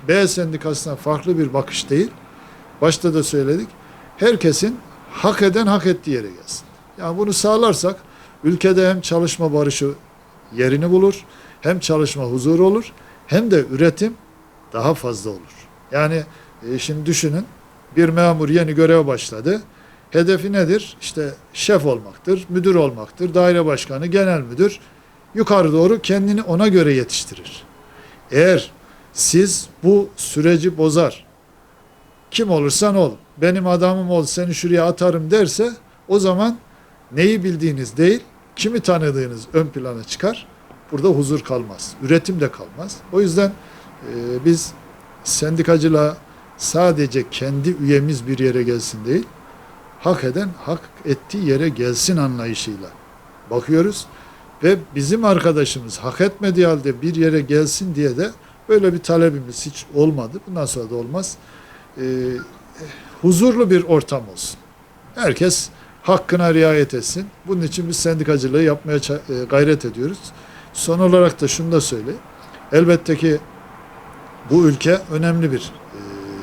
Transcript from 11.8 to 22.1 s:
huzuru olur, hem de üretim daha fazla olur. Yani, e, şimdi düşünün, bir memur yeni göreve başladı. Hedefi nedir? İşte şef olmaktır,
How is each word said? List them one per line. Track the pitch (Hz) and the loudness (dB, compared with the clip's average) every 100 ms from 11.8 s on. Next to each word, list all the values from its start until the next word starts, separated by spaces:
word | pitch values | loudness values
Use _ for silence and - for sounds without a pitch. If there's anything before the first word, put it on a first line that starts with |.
| - 156 147 143 | 0 0 0 -2
huzuru | 123 127 131 165 190 | -4 -2 2 4 4
olur, | 208 226 - - - - | 2 -2 -14 -20 -20 -4
hem | 160 233 | -2 2
de | 180 127 | 2 2
üretim | 131 165 160 214 233 - - _ _ - | 2 2 2 -4 -6 -18 -20 _ _ -14
daha | 117 131 | -4 -2
fazla | 160 127 110 107 | -2 -4 -6 -8
olur. | 95 82 - - - - | -12 -14 -20 -20 -20 -6
Yani, | 139 156 160 151 - - - 117 | -2 -2 -2 -8 -16 -20 -16 -8
e, | 127 | -6
şimdi | - 151 151 | -6 -6 -2
düşünün, | 160 160 156 220 - - _ - 156 | -2 -2 -2 -6 -12 -20 _ -6 2
bir | 165 | 2
memur | 165 170 165 151 | 4 2 2 0
yeni | 170 160 151 | 0 0 2
göreve | 160 165 143 | 4 4 2
başladı. | 127 - 110 131 214 - - - - _ | -2 -6 -8 -4 -4 -6 -20 -20 -20 _
Hedefi | 160 170 185 185 | 0 2 0 0
nedir? | 202 165 208 - - | 0 0 0 -4 -14
İşte | - - 147 135 - | -12 -8 -8 -10 -16
şef | - - 202 147 | -6 2 2 2
olmaktır, | 120 104 | -2 -6